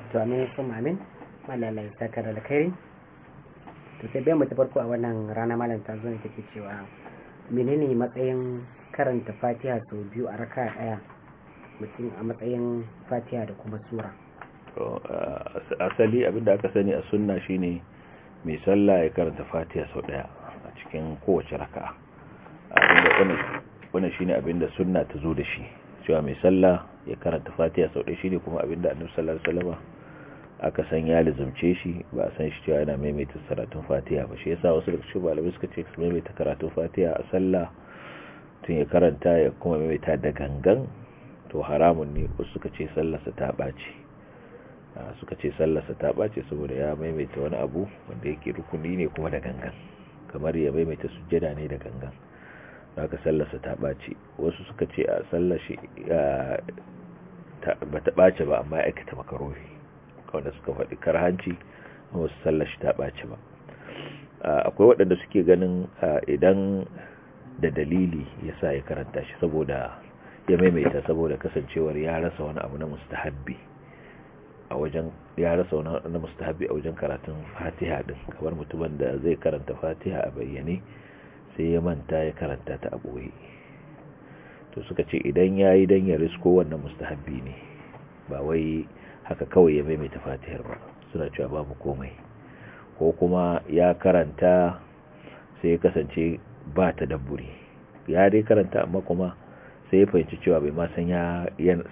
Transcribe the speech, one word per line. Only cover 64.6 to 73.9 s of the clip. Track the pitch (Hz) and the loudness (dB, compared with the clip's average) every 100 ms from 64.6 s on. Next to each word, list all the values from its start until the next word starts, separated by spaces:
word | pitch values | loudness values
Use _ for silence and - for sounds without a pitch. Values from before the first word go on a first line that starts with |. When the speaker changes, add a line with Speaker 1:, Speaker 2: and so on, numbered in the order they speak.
| - | 2
Speaker 2:
akwai | - 110 | 8 10
waɗanda | 120 95 90 | 10 6 4
suke | - 104 | 0 4
ganin, | 87 90 92 90 92 - | 6 6 6 0 -4 -2
ah, | 85 76 - | 0 0 0
idan | 71 87 98 98 98 - - - - - - - - | 4 6 6 4 0 -4 -10 -18 -20 -20 -20 -18 -2
da | - | -2
dalili | - 73 90 90 80 67 - | 0 0 2 2 0 -8 -10
ya | 80 - | -10 -4
sa | 78 | -2
ya | 69 | -2
karanta | - 71 - 67 | -4 -8 -6 -8
shi | 67 - | -8 -2
saboda | 87 78 71 67 62 - - - - - - | 0 0 -2 -4 -6 -10 -20 -20 -20 -6 2
ya | 87 | 6
maimaita, | 92 82 71 71 76 | 8 6 4 2 0
saboda | 80 80 69 | 2 0 0
kasancewar | - - 69 82 78 76 | -4 -4 -4 -2 0 0
ya | 80 82 | -2 -2
rasa | 85 - | -2 -4
wani | 76 76 | -6 -6
abu | - 71 | -6 -6
na | 78 | -8
mustahabbi | 73 - 76 73 71 65 64 - - - | -10 -10 -8 -8 -8 -10 -12 -14 -20 -20